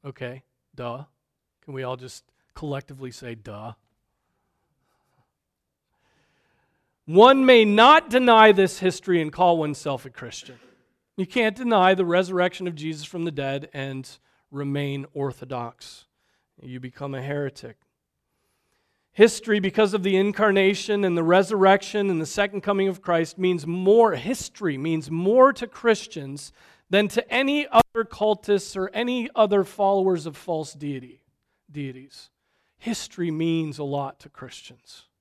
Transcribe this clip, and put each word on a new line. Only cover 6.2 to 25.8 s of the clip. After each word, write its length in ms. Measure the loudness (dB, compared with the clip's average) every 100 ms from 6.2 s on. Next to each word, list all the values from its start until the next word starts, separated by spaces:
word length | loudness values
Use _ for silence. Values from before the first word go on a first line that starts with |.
| _ _ _ _ _ _ _ _
One 400 | 0 8 8 8
may 200 | 6 6
not 440 | 6 6 8 6 4
deny 440 | 0 4 8 8
this 260 | 6 2 0
history 420 | -4 -4 -2 -2
and 120 | -2
call 260 | 0 2 2
oneself 480 | -2 -6 -8 -8 -10
a 40 |
Christian. 500 | -18 -16 -18 -20 -20 _ _ _ _ _ -10
You 100 | -6
can't 300 | -2 -2 -2
deny 380 | 0 4 4
the 100 | 4
resurrection 640 | 2 0 0 0 -2 -2 -10
of 80 | -8
Jesus 280 | -10 -10
from 200 | -12 -8
the 80 | -8
dead 360 | -6 -6 -6 -10
and 340 | -12 -10 -10 -14 -20 _ _ _
remain 520 | -10 -6 -4 -4 -8 -10
orthodox. 920 | -8 -8 -8 -12 -10 -10 _ -20 -20 _ _ _ _ _ _
You 160 | -18 -16
become 340 | -16 -14 -12
a 80 | -10
heretic. 580 | -8 -8 -8 -10 -20 -20 _ _ _ _ _ _ _ _ _ _ _ _ _
History, 480 | 4 4 4 -2 -2
because 360 | 0 0 0
of 100 | 0
the 120 | -2 0
incarnation 880 | 0 0 0 2 2 0 -4 -2
and 140 | -2 0
the 60 |
resurrection 840 | 2 2 2 2 4 4 0 -4 -2
and 120 | -2
the 40 |
second 360 | -4 -4 -4 -4
coming 260 | -4 -2 -2
of 160 | -4
Christ, 340 | -2 -2 -2 -4
means 300 | -2 -2 -6
more, 480 | -2 4 6 6
history 640 | 2 -6 -8 -10 -8 -6 -4
means 320 | -4 -4 -4
more 420 | -4 0 4 4
to 120 | 4 -12
Christians 840 | -4